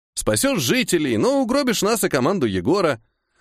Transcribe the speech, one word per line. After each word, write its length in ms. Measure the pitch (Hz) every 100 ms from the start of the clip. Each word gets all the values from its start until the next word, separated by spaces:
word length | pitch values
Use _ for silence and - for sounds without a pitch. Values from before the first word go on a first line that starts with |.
| _ -
"Спасешь 440 | 113 107 269 233
жителей, 580 | 123 247 - 175 143 107
но 240 | 233 277
угробишь 400 | 226 277 254 202
нас 220 | 196 233
и 60 | 185
команду 360 | 139 135 196 117
Егора. 560 | 92 120 196 165 123 _ _ _ _